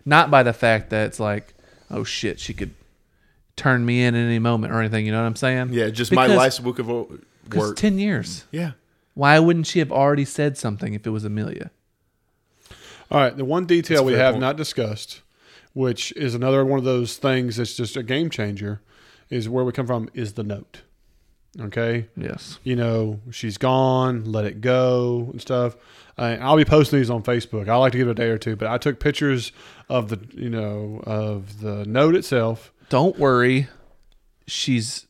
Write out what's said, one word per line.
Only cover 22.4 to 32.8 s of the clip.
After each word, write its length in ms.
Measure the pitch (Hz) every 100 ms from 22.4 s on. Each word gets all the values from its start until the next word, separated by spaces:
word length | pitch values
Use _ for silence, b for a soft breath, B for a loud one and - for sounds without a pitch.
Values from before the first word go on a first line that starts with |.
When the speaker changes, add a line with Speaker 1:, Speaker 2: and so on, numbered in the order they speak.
| - -
Speaker 3:
You 120 | 127 120
know, 440 | 117 113 110 104 120
she's 260 | - 113 98
gone, 680 | 131 131 131 131 127 120 110
let 200 | 107 104
it 160 | 104
go 680 | 123 127 127 123 123 120 120
and 100 | 117
stuff. 340 | - 123 120 - b b b -
Uh, 200 | 117 113
I'll 160 | 131 156
be 80 | 147
posting 340 | 151 139 139
these 100 | 117
on 140 | 117
Facebook. 460 | 123 120 - 110 101
I 60 | 123
like 160 | 131
to 40 | 123
give 100 | 120
it 40 |
a 40 | 113
day 120 | 117
or 80 | 110
two, 180 | 117 104
but 120 | 110
I 100 | 120
took 220 | 147 120
pictures 520 | 147 143 147 127 - B B B B
of 220 | 127 107
the, 100 | 104 107
you 160 | - 123
know, 520 | 110 104 104 107 107 -
of 560 | 107 107 101 98 104
the 240 | 107 104 104
note 300 | 123 156 180
itself. 580 | - 123 113 113 - _